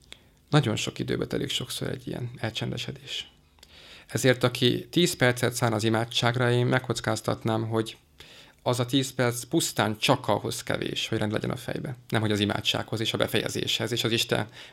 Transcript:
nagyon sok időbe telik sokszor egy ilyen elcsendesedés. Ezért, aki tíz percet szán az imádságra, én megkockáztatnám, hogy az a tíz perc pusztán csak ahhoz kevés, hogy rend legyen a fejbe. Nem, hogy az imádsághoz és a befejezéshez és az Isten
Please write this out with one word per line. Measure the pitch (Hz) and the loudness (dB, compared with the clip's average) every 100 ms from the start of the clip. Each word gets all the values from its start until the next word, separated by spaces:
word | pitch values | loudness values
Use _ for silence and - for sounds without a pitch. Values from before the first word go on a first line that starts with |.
| - - - _ _ | -20 -20 -20 _ _
nagyon | 151 120 104 | 4 4 0
sok | - - | -2 -4
időbe | 123 123 - | -2 -2 -2
telik | - - | -2 -2
sokszor | - - - - | -4 -6 -6 -6
egy | - - | -6 -6
ilyen | - 120 - | -6 -8 -6
elcsendesedés. | 110 110 120 120 - 135 - - - _ _ _ - - - - - | -6 -4 -6 -6 -8 -10 -10 -10 -10 _ _ _ -20 -20 -20 -20 -6
Ezért, | 120 131 123 | 2 4 4
aki | 123 120 123 117 - | 2 2 2 2 0
tíz | - 175 | 2 2
percet | - 123 120 120 | 4 2 4 0
szán | 120 120 | 2 2
az | 110 | 2
imádságra, | 113 110 117 - 120 120 120 | 2 2 0 0 0 2 2
én | 123 123 | 4 4
megkockáztatnám, | 127 - 117 - 110 - 107 113 110 113 | 2 0 -2 0 -2 -2 -2 0 0 0
hogy | 113 110 - _ _ - - - _ | 0 -2 -8 _ _ -20 -20 -20 _
az | 120 120 | -2 0
a | 120 | 2
tíz | 143 131 | 2 0
perc | - 123 117 | 0 0 0
pusztán | - 165 165 - 107 107 | 0 0 0 0 0 2
csak | - 127 - | 2 2 2
ahhoz | 104 117 - | 0 0 -6
kevés, | - - - - - | -4 -4 -2 -4 -2
hogy | 110 | -2
rend | 107 | 0
legyen | 107 - | -2 -2
a | - | -4
fejbe. | - - - 127 - | -6 -6 -6 -10 -2
Nem, | 117 | 0
hogy | 107 | 2
az | 104 | 2
imádsághoz | 104 - - 113 107 110 | 2 0 0 -2 -2 -4
és | 110 | -2
a | 110 | 0
befejezéshez | 110 110 - - - - 113 | 2 2 0 -2 -2 -2 -2
és | 117 | 0
az | 117 | 0
Isten | 113 - 120 110 - - | 2 2 0 -2 -8 -10